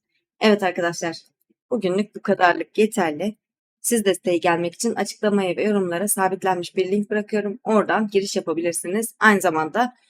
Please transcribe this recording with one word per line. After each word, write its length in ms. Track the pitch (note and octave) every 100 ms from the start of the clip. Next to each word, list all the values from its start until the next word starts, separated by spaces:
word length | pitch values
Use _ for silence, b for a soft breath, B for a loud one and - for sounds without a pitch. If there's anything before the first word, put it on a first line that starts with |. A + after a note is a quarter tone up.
| _ _ _ _
Evet 220 | G#3+ G3+
arkadaşlar, 540 | F#3+ F3 E3+ E3+ E3+ E3 - _ _ _ _
bugünlük 460 | A#3+ F#3+ F#3 G#3 -
bu 60 |
kadarlık 560 | - F#3+ F3+ E3 E3 -
yeterli. 580 | G#3+ G#3+ E3+ D3+ G3 A3 _ _ _ _
Siz 240 | - A#3
de 100 | G3
siteye 240 | F3+ - F3
gelmek 360 | F3+ E3+ F3
için 200 | E3+ A#3
açıklamaya 600 | - G3+ - G#3+ G3+ F#3 E3
ve 60 |
yorumlara 460 | F#3+ G3+ F#3 E3+ G3+
sabitlenmiş 680 | - F#3+ F#3+ F#3+ F3+ F3 -
bir 160 | F#3
link 180 | G3+ G3+
bırakıyorum. 480 | G#3+ G#3 G#3+ G3+ G3
Oradan 440 | - A3 D#3+ F3+ A3
giriş 280 | G3+ G3 F#3+
yapabilirsiniz. 760 | F3+ D#3+ F3 E3+ E3+ G3 A3+ -
Aynı 220 | G#3+ G3+
zamanda 560 | F3+ D#3 D#3 G3 B3 - _